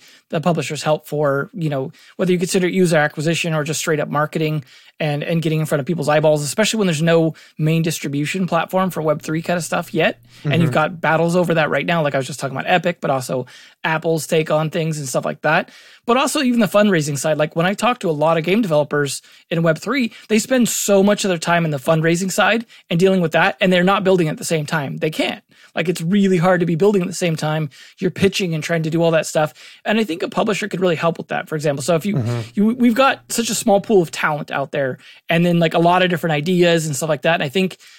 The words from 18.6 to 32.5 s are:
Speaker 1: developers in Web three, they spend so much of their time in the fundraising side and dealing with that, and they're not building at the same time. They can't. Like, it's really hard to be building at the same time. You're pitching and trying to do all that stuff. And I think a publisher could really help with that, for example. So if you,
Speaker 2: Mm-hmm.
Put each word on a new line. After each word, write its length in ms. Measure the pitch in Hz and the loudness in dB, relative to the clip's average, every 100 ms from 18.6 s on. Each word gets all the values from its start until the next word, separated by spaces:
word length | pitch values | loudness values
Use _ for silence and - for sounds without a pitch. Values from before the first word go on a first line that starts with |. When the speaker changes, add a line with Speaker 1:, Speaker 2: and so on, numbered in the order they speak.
Speaker 1:
developers 600 | 202 151 147 147 139 - _ - - | 2 0 2 0 -2 -4 _ -20 -6
in 120 | 165 | 0
Web 160 | 165 160 | 0 0
three, 340 | 202 269 226 - - | -2 -2 -2 -6 -2
they 100 | 220 | 0
spend 280 | - 262 220 | 2 2 2
so 360 | - - 196 | 0 2 4
much 200 | 196 208 | 4 2
of 60 | 202 | 0
their 80 | 165 | -2
time 260 | - 175 | 0 0
in 80 | 165 | 2
the 60 | 143 | -2
fundraising 540 | 151 160 160 170 190 | 0 2 2 0 -2
side 340 | 185 196 226 - - - | 0 0 0 -4 -18 -4
and 100 | 170 | 2
dealing 220 | 190 190 | 2 2
with 120 | 160 | 2
that, 220 | 160 185 - | 2 0 2
and 100 | 190 | 2
they're 120 | 180 | 4
not 200 | 180 202 | 4 2
building 260 | 185 190 156 | 2 2 0
at 80 | - | -4
the 80 | - | -4
same 200 | 165 147 | -4 -2
time. 320 | 160 135 156 | -4 -4 -4
They 140 | 156 | -6
can't. 320 | - 302 - _ _ - - | -2 -4 -6 _ _ -12 -6
Like, 140 | 165 | -4
it's 120 | 165 | -2
really 360 | 165 202 190 185 | 0 2 4 4
hard 220 | 180 180 | 4 2
to 40 | 175 | 2
be 100 | 160 | 2
building 280 | 196 202 | 2 2
at 40 | 180 | -2
the 60 | |
same 220 | 170 175 156 | -4 -4 -2
time. 340 | 156 156 147 - - - | -2 -2 -4 -8 -20 -6
You're 100 | 185 | -6
pitching 460 | - 196 - 180 160 | 0 0 0 -4 -4
and 80 | |
trying 200 | 151 170 | -2 -2
to 60 | 160 | 0
do 140 | 165 | 2
all 80 | 165 | 2
that 160 | 160 151 | 2 0
stuff. 260 | 160 151 - - - - | -2 -2 -4 -20 -12 -2
And 140 | 214 | -2
I 40 | |
think 200 | 220 339 | -2 -4
a 60 | 302 | -4
publisher 380 | 185 214 190 - | -2 -2 -2 -4
could 120 | 170 | -2
really 160 | 185 151 | 0 0
help 220 | 170 165 | -2 -4
with 100 | - | -6
that, 200 | 147 - | -8 -6
for 80 | 160 | -4
example. 280 | 147 139 | -2 -2
So 120 | 139 165 | 0 0
if 100 | 202 | 0
you, 100 | 196 | -2
Speaker 2:
Mm-hmm. 260 | 113 120 110 | -2 -4 -6